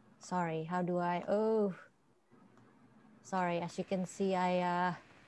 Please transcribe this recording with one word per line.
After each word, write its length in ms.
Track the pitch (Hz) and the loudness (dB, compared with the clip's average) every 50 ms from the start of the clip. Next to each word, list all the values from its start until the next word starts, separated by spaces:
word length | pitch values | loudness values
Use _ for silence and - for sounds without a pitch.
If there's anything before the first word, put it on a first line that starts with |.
| - - - - | -20 -20 -20 -16
sorry. 440 | - - 185 180 175 165 160 160 160 | -8 -4 -2 0 0 0 0 -2 -4
How 200 | 160 180 180 180 | -2 -2 -2 0
do 160 | 175 180 175 | 0 0 2
I, 240 | 175 175 175 175 - | 2 2 0 0 0
oh, 460 | - 202 208 220 220 220 220 208 196 175 - - - _ _ _ _ _ _ _ _ - - - - - - - - - - - - - - - - - - - | 0 2 2 2 2 2 2 2 0 -2 -6 -12 -20 _ _ _ _ _ _ _ _ -20 -20 -20 -20 -20 -20 -20 -20 -20 -20 -20 -20 -20 -20 -20 -20 -20 -20 -10
sorry. 340 | - 196 185 180 175 175 170 | -4 -2 0 0 0 0 -2
As 200 | 175 170 - - | -4 -4 -6 -6
you 40 | 185 | -6
can 220 | - 196 185 185 | -4 -2 -2 -2
see, 300 | - - - 196 190 190 | -4 -4 -2 0 0 2
I, 240 | 180 180 180 180 180 | 2 2 2 2 2
uh, 320 | 180 180 175 175 180 180 170 - - - - - - | 2 2 2 2 0 0 -2 -4 -10 -18 -20 -20 -20